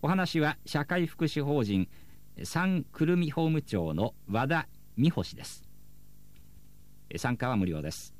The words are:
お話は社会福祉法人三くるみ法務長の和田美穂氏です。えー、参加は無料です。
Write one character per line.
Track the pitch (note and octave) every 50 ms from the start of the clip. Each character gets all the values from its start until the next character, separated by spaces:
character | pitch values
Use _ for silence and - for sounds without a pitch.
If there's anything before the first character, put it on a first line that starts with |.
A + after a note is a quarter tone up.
お | - D3
話 | F3+ F#3+ F#3 E3+ - E3
は | D3+ D3+ D3 - -
社 | - - D3+ D3
会 | - F3+ F3+ F3
福 | D#3+ - - E3+
祉 | D3+ - D#3 C#3+
法 | C#3+ D3 D3 A#2+
人 | G2+ G2+ F#2+ F#2+ - - - - - - - - - - - -
三 | - - D#3+ F3+ F#3+ F#3+ F3 -
く | - - - D#3+
る | D#3 F3+
み | F3+ F3 D#3+
法 | C3 - E3
務 | D#3+ D#3+ D#3
長 | C#3+ - - G2 E2+ D#2+ D#2
の | D#2 G2+ B2 - - - -
和 | G2 A2+ B2+
田 | C3+ E3 E3 - - - - - - - -
美 | B2+ D#3+
穂 | E3 - F#2+
氏 | - - -
で | -
す。 | - - - - - - - - - - - - - - - - - - - - - - - - - - - - - - - - -
え | -
ー、 | -
参 | - B2+ B2 A2+
加 | - A#2
は | A2
無 | G#2+ F#2+
料 | F2+ E2 D2+
で | C#2+ D2+
す。 | - - - - - -